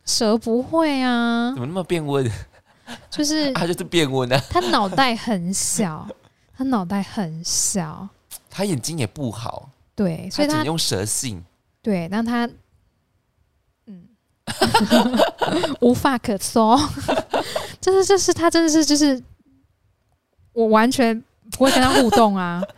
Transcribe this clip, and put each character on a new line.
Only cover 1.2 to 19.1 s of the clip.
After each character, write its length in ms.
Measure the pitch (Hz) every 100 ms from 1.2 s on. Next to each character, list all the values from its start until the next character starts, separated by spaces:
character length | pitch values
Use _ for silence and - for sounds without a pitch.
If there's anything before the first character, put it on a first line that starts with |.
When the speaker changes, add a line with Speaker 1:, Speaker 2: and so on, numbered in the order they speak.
| 233 233 240
Speaker 2:
怎 80 | 262
么 60 | 123
那 60 |
么 120 | 185
变 200 | 170 170
温？ 240 | 147 139 123 95 - _ _ _ - 233 -
Speaker 1:
就 160 | -
是 280 | 294 311 285
Speaker 2:
<laughs> 20 |
它 100 | 247 170
就 60 |
是 120 | 170
变 260 | 170 170 143
温 200 | 131 123
啊。 100 | 131 -
Speaker 1:
它 80 | 349 349
脑 180 | 277 196
袋 260 | 190 262
很 400 | 226 240 196 175
小， 540 | 196 - - 185 156 214 - _ _ _ -
它 80 |
脑 200 | 262 233
袋 160 | 175 202
很 420 | 190 - 165 160
小。 640 | 170 - - 196 156 - 196 - _ - _
Speaker 2:
它 140 | -
眼 160 | 202 139
睛 180 | - 160
也 80 | 107
不 240 | 151 127
好。 400 | 110 117 - - _ _
Speaker 1:
对， 340 | - 190 165 185
所 140 | -
以 40 | 294
它 60 |
Speaker 2:
它 0 |
只 20 | 311
能 80 | 302
用 100 | 165
蛇 280 | - 95
性。 380 | 107 - 131 92 - _ _ _
Speaker 1:
对， 280 | 226 185 170
那 120 | 208
它， 280 | 233 240 240 - _ _ _ _ _ _ _ _ _ _ _ _ -
嗯， 220 | 180 170 _ _ _ - - - 466 208
<laughs> 920 | 240 240 254 - - - 330 339 269
无 140 | 240
话 240 | 247 294 247
可 180 | - 196
说。 380 | - 233 220 269 294 - - - -
<laughs> 520 | - - - - -
就 120 | 370
是， 120 | 381
就 140 | 370 392
是， 160 | -
它 160 | 339 330
真 140 | 330
的 40 | 330
是， 160 | 311
就 120 | 285 294
是， 260 | 294